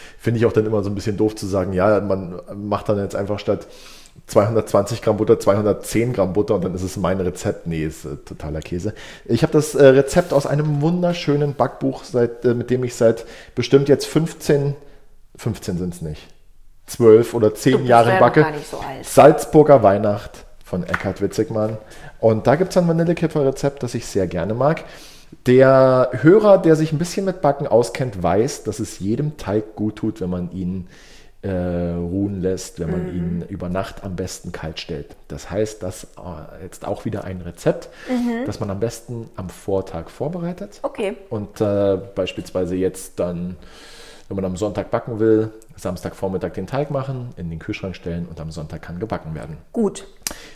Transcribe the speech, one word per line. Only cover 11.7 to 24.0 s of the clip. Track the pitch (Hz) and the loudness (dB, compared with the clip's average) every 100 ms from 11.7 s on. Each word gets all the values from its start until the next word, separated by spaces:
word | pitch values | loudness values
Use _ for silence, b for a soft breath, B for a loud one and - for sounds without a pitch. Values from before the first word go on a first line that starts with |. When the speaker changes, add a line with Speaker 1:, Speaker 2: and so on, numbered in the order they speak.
| - 135 131 | -2 -6 -6
Speaker 1:
seit, | - 123 117 - 127 | -4 0 0 0 0
äh, | |
mit | 120 113 | 0 -2
dem | 127 | -2
ich | 123 - | -2 2
seit | 113 113 - B B - | 2 2 -6 B B -6
bestimmt | 120 139 143 | 4 4 6
jetzt | 135 - | 2 2
fünfzehn, | 156 160 - - 143 143 139 - b - - - - | -2 -2 -6 0 0 0 -6 -14 b -20 -20 -20 -8
fünfzehn | 120 98 - 87 | -6 -6 -6 -6
sind's | 90 85 | -6 -8
nicht, | 80 76 - - - - - - - | -10 -10 -16 -20 -20 -20 -20 -20 -12
zwölf | - 113 110 117 | 4 8 8 6
oder | 117 107 - | 2 0 2
zehn | 135 | 2
Speaker 2:
Du | 127 | 2
bist | 123 | 6
Speaker 1:
Jahren | 117 113 | 6 6
Speaker 2:
ja | |
noch | 190 | 6
Speaker 1:
backe. | - 156 | 6 6
Speaker 2:
gar | 151 | 2
nicht | 147 - | 0 -10
so | - | -12
alt. | - 131 | -10 -12
Speaker 1:
Salzburger | 110 - 139 151 - 156 143 135 | 2 8 8 8 4 6 8 8
Weihnacht | 104 101 107 104 - - - - | 8 4 0 -2 -8 -18 -20 -20
von | - 92 | -8 -6
Eckhard | 87 - 98 92 | -6 -6 -6 -4
Witzigmann. | 98 - 107 110 110 113 B B B - | -4 -2 -2 -2 -4 -6 B B B 0
Und | 113 110 120 | 2 4 2
da | 147 | 2
gibt's | 180 185 | 2 2
ein | 170 | 2
Vanillekipferl-Rezept, | 165 170 165 160 156 135 135 139 - | 2 0 0 0 2 0 0 -4 -4
das | 123 | -8
ich | 117 | -8